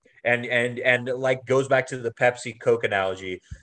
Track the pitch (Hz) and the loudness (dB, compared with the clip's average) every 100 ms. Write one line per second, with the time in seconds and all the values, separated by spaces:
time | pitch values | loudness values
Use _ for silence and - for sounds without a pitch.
0 | _ _ - 120 120 120 123 120 127 123 | _ _ 0 0 0 0 0 0 0 2
1 | 123 127 131 127 117 131 123 131 131 131 | 0 -2 -2 -2 0 0 4 2 0 -6
2 | 120 - 123 120 123 110 127 117 117 101 | -8 0 2 2 -6 -4 2 2 2 0
3 | 95 92 95 90 - - | 0 -4 -8 -10 -12 -20